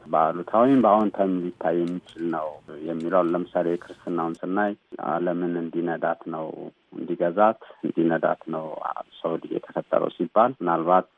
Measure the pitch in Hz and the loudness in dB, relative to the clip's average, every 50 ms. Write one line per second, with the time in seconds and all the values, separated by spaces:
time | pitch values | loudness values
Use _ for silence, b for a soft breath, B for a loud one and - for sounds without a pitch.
0 | - - - 78 80 80 80 87 87 - - 110 120 135 139 131 113 107 101 107 | -8 -2 0 2 2 2 0 -2 -6 0 2 4 4 6 6 6 6 6 6 6
1 | 110 101 - - 98 95 92 90 87 90 87 - - 80 85 87 85 85 90 90 | 4 2 0 0 0 0 0 -2 -2 -4 -8 -4 -2 0 0 0 0 -2 -4 -6
2 | - - - 80 82 85 82 80 78 78 73 73 _ 78 78 73 78 82 82 82 | -10 -12 -12 -6 -4 -4 -4 -4 -4 -6 -10 -12 _ -18 -16 -12 -8 -8 -6 -4
3 | 80 85 90 92 87 82 85 87 90 - - 90 87 85 85 87 - - - - | -4 2 2 2 4 4 0 -2 -4 -2 -2 0 0 0 -2 -2 -6 -12 -20 -14
4 | - - 87 85 82 82 82 - - 87 92 101 104 104 104 - _ _ - - | -8 -6 -4 -2 -2 -4 -4 -6 -6 -4 -2 -2 -2 -2 -2 -6 _ _ -14 -8
5 | - - 76 85 87 90 87 87 87 87 87 85 82 82 82 85 85 87 82 78 | -6 -4 -2 -2 -2 -2 -2 -2 -2 -2 -2 -4 -4 -4 -4 -4 -4 -2 -4 -2
6 | 78 85 82 - - 85 82 80 80 78 - 80 78 78 - _ _ _ - 87 | -2 -2 -2 -4 -6 -10 -8 -8 -8 -8 -10 -12 -12 -14 -16 _ _ _ -12 -12
7 | 85 82 87 85 87 87 85 98 104 107 110 - - - - _ - 78 - - | -6 -6 -2 0 0 0 2 4 4 4 4 0 -8 -20 -20 _ -6 -4 0 2
8 | 82 82 82 80 80 80 80 - - 80 80 80 78 80 78 - - - - - | 2 2 2 2 2 0 0 -2 -6 -8 -8 -8 -6 -8 -10 -8 -8 -8 -8 -8
9 | - - _ - - 82 82 160 - - - - - - - 82 - - - - | -10 -14 _ -8 -4 -4 -4 -4 -4 -6 -6 -6 -6 -6 -8 -8 -4 0 0 0
10 | - - - - 87 85 - 107 113 123 135 - 90 87 85 82 82 85 90 90 | 0 0 -2 -4 -6 0 4 4 4 4 2 -2 -2 0 0 0 2 4 4 4
11 | 90 - _ | 2 0 _